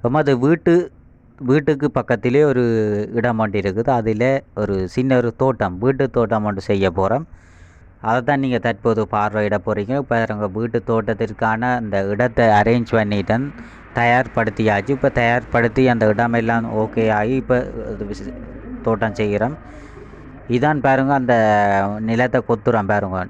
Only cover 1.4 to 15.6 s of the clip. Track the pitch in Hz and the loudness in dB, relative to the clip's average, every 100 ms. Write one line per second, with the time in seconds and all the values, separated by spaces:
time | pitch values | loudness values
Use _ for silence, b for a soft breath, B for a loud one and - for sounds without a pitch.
1.4 | 127 143 147 143 147 131 117 117 123 135 | 0 2 2 0 0 -2 -2 0 2 4
2.4 | 151 127 120 113 107 104 104 113 120 113 | 4 4 2 2 0 0 -2 -2 0 0
3.4 | 110 101 98 95 120 123 110 107 123 135 | 0 0 -2 -2 0 0 0 0 0 0
4.4 | - - 104 98 92 - 131 127 120 110 | -4 -6 -2 -2 -2 -2 2 2 2 0
5.4 | 131 120 101 90 120 135 135 123 113 113 | 0 0 -4 0 -2 0 0 0 0 0
6.4 | 107 98 - 101 95 85 95 123 165 b | -2 -4 -2 0 0 0 0 0 -4 b
7.4 | b b b b b - 110 120 120 139 | b b b b b -10 -2 -2 0 0
8.4 | 135 120 120 104 120 113 101 107 104 104 | 0 0 -2 -2 0 0 0 -2 -2 0
9.4 | 104 104 92 104 104 139 135 117 110 104 | 0 -2 -2 -4 -2 -4 -2 -2 -2 -2
10.4 | 104 98 113 117 - 113 107 107 107 107 | -4 -4 -4 -4 -2 -2 -2 -4 -4 -2
11.4 | 113 110 123 123 110 98 98 101 123 117 | -2 0 -2 -2 -2 -2 -2 0 -2 2
12.4 | 117 104 107 120 113 117 104 104 92 110 | 4 4 4 2 2 0 0 -2 0 -2
13.4 | 143 - B B B - 117 123 120 - | -2 -10 B B B -2 2 2 0 -2
14.4 | 110 98 110 101 101 139 139 - 117 123 | -2 0 0 0 0 0 0 2 0 0
15.4 | 117 120 | 0 0